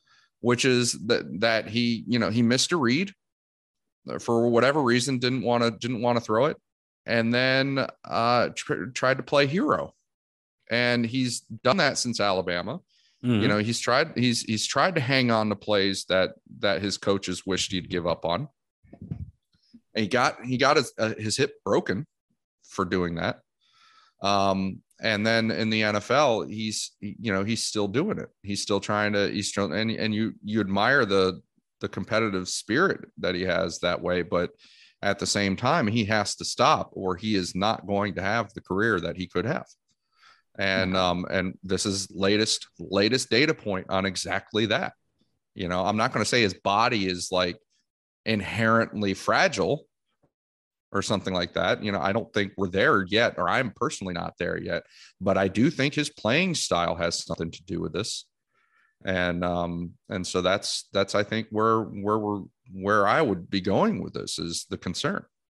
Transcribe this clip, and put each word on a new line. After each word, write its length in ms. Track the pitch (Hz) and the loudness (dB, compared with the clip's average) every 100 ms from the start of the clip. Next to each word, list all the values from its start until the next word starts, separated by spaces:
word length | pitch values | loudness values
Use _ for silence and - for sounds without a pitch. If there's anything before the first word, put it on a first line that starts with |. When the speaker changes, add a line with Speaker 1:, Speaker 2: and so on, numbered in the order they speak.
| _ _ _ _ | _ _ _ _
Speaker 1:
which 240 | 117 120 135 | 0 2 4
is 280 | 123 120 - 107 | 4 2 0 0
that, 340 | 117 - 78 | 0 -2 -2
that 260 | 113 113 95 | 2 2 0
he, 360 | 113 120 113 - | 0 0 0 0
you 120 | 120 | 0
know, 100 | 98 | 2
he 120 | 110 | 2
missed 300 | 117 127 - | 2 2 2
a 40 | 175 | 2
read 340 | 117 135 196 - _ _ _ _ _ _ _ _ - 62 | 2 2 -2 -8 _ _ _ _ _ _ _ _ -10 -6
for 300 | - 117 120 | 0 2 4
whatever 320 | 117 123 151 | 4 4 4
reason, 380 | 127 123 127 127 | 4 2 2 0
didn't 220 | 123 131 | 0 -2
wanna, 300 | 113 120 117 | 0 2 2
didn't 300 | 98 120 123 | 0 -6 -2
wanna 200 | 120 120 | 0 0
throw 240 | 113 110 143 | 2 2 2
it, 120 | - _ _ _ _ - | -2 _ _ _ _ -2
and 280 | 117 113 | 0 2
then, 520 | 120 131 131 139 135 - - - | 2 2 2 0 -2 -4 -6 -6
uh, 440 | 90 117 120 85 - | 0 2 4 2 -2
tr-, 300 | - 147 98 | -6 -6 -6
tried 240 | 127 127 131 | -2 0 0
to 60 | |
play 240 | - 143 139 | 2 2 2
hero. 460 | 170 294 87 71 - _ _ _ _ _ _ - | 2 0 0 -2 -12 _ _ _ _ _ _ -4
And 360 | 117 123 120 117 | 0 2 2 0
he's 360 | 131 127 120 | 0 -2 -4
done 360 | - 110 123 185 | -10 -2 2 4
that 200 | 147 - | 2 0
since 220 | 123 110 | -2 0
Alabama. 600 | 101 92 90 87 90 170 - _ _ _ | 0 0 0 -2 -4 -8 -12 _ _ _
Speaker 2:
Mm-hmm. 180 | 123 113 | 0 2
Speaker 1:
You 60 | 104 | 4
know, 100 | 104 | 2
he's 220 | 107 117 | 0 -2
tried, 340 | - 127 131 - | 2 2 2 2
he's, 260 | 123 117 | 2 2
he's 240 | - 110 - | -2 -2 -2
tried 280 | 135 170 165 | 2 2 2
to 60 | |
hang 300 | 123 135 123 | 2 2 4
on 180 | 113 107 | 4 2
to 60 | 101 | -2
plays 500 | - 104 98 95 - | 0 2 2 0 0
that, 260 | 92 90 - - - | 2 2 -2 -20 -4
that 220 | 104 92 | 0 0
his 160 | 101 - | -2 -2
coaches 480 | - 98 95 90 - | 0 0 -2 -6 -2
wished 260 | 90 - | -2 -2
he'd 180 | 95 78 | -4 -4
give 180 | 87 85 | -2 -2
up 180 | 80 80 | -2 -2
on. 220 | 87 151 _ _ _ _ - | -4 -6 _ _ _ _ -16
And 1000 | - - - - _ _ _ - _ - | -12 -12 -14 -18 _ _ _ -20 _ -4
he 40 | 104 | 0
got, 380 | 120 139 - 120 | 2 0 -2 -4
he 120 | 123 | 2
got 200 | 135 151 | 4 4
his, 160 | 127 - | 2 -2
uh, 180 | 110 - | -2 -2
his 180 | 107 104 | -4 -2
hip 200 | 143 - - | -2 -2 0
broken 400 | 117 - 101 151 _ _ _ _ _ | 0 2 -4 -6 _ _ _ _ _
for 220 | - - 92 | -10 -4 -2
doing 300 | 92 87 82 | 0 0 -2
that. 240 | 92 - _ _ _ _ _ _ _ - | -4 -6 _ _ _ _ _ _ _ -6
Um, 600 | 95 101 98 95 95 - _ - | 0 2 2 2 -2 -6 _ -6
and 240 | 113 104 110 | -2 0 2
then 240 | 113 113 | 2 0
in 200 | 85 110 | 0 0
the 140 | 110 | 0
N 120 | 107 104 | 0 0
F 160 | - | 2
L, 300 | 127 147 110 | 2 4 2
he's, 500 | 71 107 110 107 - _ | -2 -6 -6 -6 -8 _
you 320 | 104 - 110 | -12 -8 -2
know, 120 | 95 | 0
he's 200 | 101 113 | 0 -2
still 240 | - 107 101 | -2 -2 -2
doing 320 | 113 202 - | 0 -2 -4
it. 100 | - _ | -8 _
He's 180 | 98 101 | -8 -6
still 200 | - 101 | -2 -2
trying 320 | - 104 104 | 0 0 0
to, 160 | 104 95 | 0 0
he's 180 | 78 95 | -2 -4
still, 220 | - 98 | -2 -2
and, 180 | 85 113 | -2 -2
and 240 | 110 110 | -2 -2
you, 200 | 107 110 - | -2 -2 -4
you 160 | 101 110 | -4 -2
admire 460 | 98 98 110 139 107 | 0 2 4 4 4
the, 360 | 98 92 90 - _ _ _ | 4 2 0 -10 _ _ _
the 80 | 101 | -10
competitive 600 | - 95 110 113 95 92 | -8 -2 0 0 -2 -4
spirit 560 | - - 120 185 - - - | -6 -2 0 0 -2 -10 -6
that 160 | 90 | -4
he 100 | 90 | -2
has 360 | 92 87 90 80 | 0 0 0 -2
that 220 | 87 85 | -2 0
way, 200 | 87 90 | 0 -2
but 300 | 85 90 90 - - _ - _ | 0 -2 -2 -6 -20 _ -20 _
at 160 | 101 101 | -2 -2
the 80 | 95 | -2
same 300 | 104 98 92 | 0 0 0
time, 320 | 123 170 113 | 0 2 2
he 160 | 117 | 0
has 320 | 101 110 101 - | 0 0 -2 -6
to 80 | |
stop 460 | - - 127 139 92 | -6 2 4 2 0
or 240 | 95 95 92 | -6 -4 -2
he 180 | 107 | 0
is 220 | 101 85 90 | 0 0 0
not 320 | 101 113 92 | 0 -2 -2
going 280 | 101 104 85 | -2 -2 -2
to 60 | |
have 320 | 95 113 107 | -2 -2 -4
the 60 | - | -8
career 400 | - 92 113 98 | -4 0 2 0
that 160 | 85 85 | -2 -6
he 120 | 92 | -6
could 180 | - 104 | -4 -2
have. 200 | 156 - - _ _ _ _ - _ _ - | -4 -8 -20 _ _ _ _ -20 _ _ -4
And, 340 | 98 95 92 | 0 2 2
Speaker 2:
Mm-hmm. 60 | 95 | 2
Speaker 1:
um, 280 | 90 87 87 | 2 0 -2
and 280 | 95 92 - | -2 -2 -4
this 220 | 92 95 107 | -4 -2 0
is 260 | 98 98 | -2 -4
latest, 560 | 85 98 104 110 - - - | -2 2 2 2 -2 -6 -16
latest 520 | 85 98 104 123 - | -2 2 2 2 0
data 240 | 113 156 | 2 2
point 320 | 156 110 95 - | 0 -4 -6 -2
on 180 | 95 98 | -2 0
exactly 600 | 87 - 98 - 107 113 | -4 -4 -6 -4 -2 0
that. 260 | 120 - - _ _ _ _ _ - | 0 -4 -10 _ _ _ _ _ -8
You 140 | 90 | -4
know, 160 | 90 95 | 0 0
I'm 100 | 104 | 2
not 160 | 120 | 0
gonna 140 | - 107 | 0 0
say 160 | 123 | 2
his 120 | 104 | 2
body 540 | 85 98 101 120 117 95 | 0 0 2 2 2 -2
is, 220 | 90 - | -4 -2
like, 260 | 90 90 85 _ _ _ _ _ _ - | 0 0 -4 _ _ _ _ _ _ -4
inherently 880 | 110 92 101 113 113 110 104 101 | -2 -2 0 4 4 2 -2 -2
fragile 720 | 95 - 117 185 117 87 147 - _ _ _ _ _ _ _ _ _ _ | -2 0 2 2 2 0 -2 -6 _ _ _ _ _ _ _ _ _ _
or 100 | 101 | -4
something 320 | - 101 95 | -2 -2 -2
like 200 | 90 87 | -2 -2
that. 280 | 90 87 123 | 0 0 0
You 120 | 107 | -2
know, 80 | 98 | -2
I 100 | 82 | 0
don't 220 | 107 101 | -2 -2
think 180 | 107 98 - | -2 -2 -2
we're 100 | 95 | -2
there 380 | 92 139 113 90 | 2 2 2 2
yet, 280 | 104 117 - | 2 2 0
or 100 | 87 | 0
I'm 240 | 110 123 | 0 -2
personally 400 | - 120 - 95 | -4 -6 -6 -8
not 200 | 87 85 - | -6 -6 -4
there 200 | 87 85 | -4 -4
yet, 220 | 92 87 - - - - | -4 -6 -6 -20 -20 -4
but 160 | 95 95 | 0 2
I 100 | 95 | 2
do 220 | 90 139 | 2 2
think 240 | - 135 | 2 -2
his 160 | 143 147 | 0 -4
playing 460 | - 107 139 185 165 | -4 0 2 0 -2
style 400 | - 87 85 85 | 0 0 0 0
has 280 | 85 - | -2 -2
something 280 | - 90 85 | -6 -6 -6
to 120 | - | -8
do 160 | - 87 | -8 -6
with 140 | 85 | -4
this. 320 | 82 107 - - _ _ _ _ _ _ _ - | -6 -6 -8 -12 _ _ _ _ _ _ _ -4
And, 400 | 92 90 87 87 | -2 0 0 -2
um, 460 | 87 87 85 87 - - | -2 -2 -4 -8 -12 -10
and 180 | 98 87 | -8 -4
so 140 | 95 | 0
that's, 480 | 90 101 - - - | 2 0 -2 -8 -4
that's, 240 | 98 98 104 | -2 0 0
I 80 | |
think, 240 | 104 110 110 | 0 -4 -4
where, 320 | 107 110 113 | 0 2 2
where 360 | 107 101 98 107 | 0 -4 -2 0
we're, 220 | 104 104 - _ - | 0 -4 -6 _ -18
where 360 | 95 95 107 101 | -6 2 4 4
I 140 | 131 | 4
would 280 | 151 92 87 | 2 0 -4
be 120 | 98 | -4
going 420 | 95 104 208 151 | 0 2 2 -2
with 100 | 78 | -6
this 240 | - - - | -8 -8 -6
is 280 | 85 82 - | -6 -8 -8
the 80 | 95 | -8
concern. 460 | - 87 147 202 - _ _ | -8 -4 -4 -4 -10 _ _